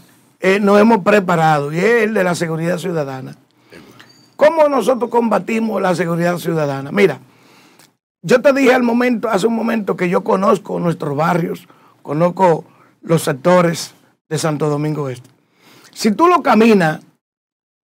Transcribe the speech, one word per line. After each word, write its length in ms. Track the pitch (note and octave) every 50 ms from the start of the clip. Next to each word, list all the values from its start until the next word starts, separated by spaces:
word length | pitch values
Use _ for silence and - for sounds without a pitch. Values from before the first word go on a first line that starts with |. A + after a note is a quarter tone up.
| - _ _ _ _ _ _ -
eh, 200 | - F#3+ F#3+ G#3
nos 180 | G#3 G3 G3+ G#3
hemos 200 | G#3+ A#3 A3+ G3
preparado, 760 | E3 G#3 G#3 G#3 F#3 F#3 F3 D#3+ D#3+ D#3 D3+ D3 C#3+ D3 D#3
y 40 |
es 260 | E3+ F#3+ A3+ A#3+ A#3 G#3+
el 100 | G#3+ A3
de 100 | G3 F#3
la 120 | F3+ E3+
seguridad 420 | - F3 D#3+ D#3+ D#3 E3 E3+ F#3
ciudadana. 580 | E3 D3+ E3+ E3+ D#3 C#3+ C3+ C3 C3 - C#3+ - _ _ _ _ _ _ _ E2+ E2 - - - - - _ _ _ _ _ _
¿Cómo 320 | - C#4 D4+ E4 D#4+ D4+ C#4+
nosotros 400 | C#4 B3+ G3 A#3+ C4 G#3+ A#3+ -
combatimos 680 | A3+ A#3+ A#3 A3 G#3+ F#3 F3+ A3 A3+ A3+ A3+ G#3+ G#3+ G3
la 120 | F#3+ F#3 F3
seguridad 440 | D3+ F3 E3+ E3+ E3 E3+ F3 F3
ciudadana? 540 | E3+ - - E3 D#3+ D3 C#3+ C3+ C3+ C#3 C#3+
Mira, 280 | - G3+ G3 D#3+ B2+ - - _ _ _ _ _ _ _ _ _ _ _ - _ _ _ _ _ _ _ -
yo 180 | E3+ A#3+ B3+
te 120 | C4 C#4+ C4
dije 200 | C#4 C4+ B3 C4
al 80 | B3+
momento, 480 | A#3+ A#3 A#3 A#3+ B3 B3 A#3+ G3 A#3 A3
hace 160 | A3 F#3 G3+
un 100 | A#3 A#3
momento 420 | A3 A3 A#3 A3+ A3+ F#3+ G3 F3
que 120 | - F3+ F3
yo 140 | F#3+ G3 -
conozco 560 | - G3 F#3+ G3 A3+ G#3+ - - - F3+ F3
nuestros 360 | F3 E3+ D#3 - D#3+ D3 C#3
barrios, 520 | C#3+ D#3+ F3+ F3 E3 E3 - - - - _ _ _ _ _ _ _
conozco 600 | - C3+ C#3+ D#3 F3 F3+ F3 F#3+ F#3+ E3+ D#3 D#3+ - _ _ _ _ _ _ _
los 200 | - - E3 D#3
sectores 720 | - D#3+ C#3+ B2+ F3 F3 F3+ F3+ E3+ E3+ E3 - - - _ _ _ _ _ _ _ -
de 100 | D#3+ D3
Santo 300 | E3+ D#3 D3+ C#3 D#3 D3
Domingo 400 | D3 D3 D3+ D3+ D3+ D3 C#3 C3
Este. 200 | B2 B2+ - _ _ _ _ _ _ _ _ _ - - - -
Si 200 | - - - A3+
tú 160 | G3 - E4
lo 140 | F4+ F4 C#4
caminas, 600 | - C#4 A3 G#3+ A3+ A#3 G#3+ F#3+ E3 D#3 D#3 - - _ _ _ _ _ _ _ _ _ _ _ _ _ _ _